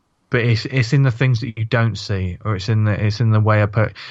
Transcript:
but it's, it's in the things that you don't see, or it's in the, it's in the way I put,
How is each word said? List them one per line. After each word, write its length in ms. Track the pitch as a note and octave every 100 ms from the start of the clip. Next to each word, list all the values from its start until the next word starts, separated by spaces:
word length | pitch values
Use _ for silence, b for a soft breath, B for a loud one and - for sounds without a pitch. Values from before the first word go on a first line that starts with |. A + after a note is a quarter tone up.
| _ _ _
but 100 | B2
it's, 240 | A#2 A2 C#3
it's 260 | C3+ A2+
in 100 | C#3+
the 80 | C3+
things 300 | A2+ C3 A#2
that 160 | A#2 A2+
you 60 | A2
don't 300 | A#2+ A2+ G2+
see, 400 | - G2 F#2 F2 G#2+
or 100 | F#2+
it's 140 | F#2
in 160 | A2 G#2+
the, 80 | G2+ G#2
it's 140 | G2+
in 120 | A2+
the 100 | G#2+
way 200 | G#2+ G#2+
I 40 | G#2
put, 260 | A2 G#2+ B B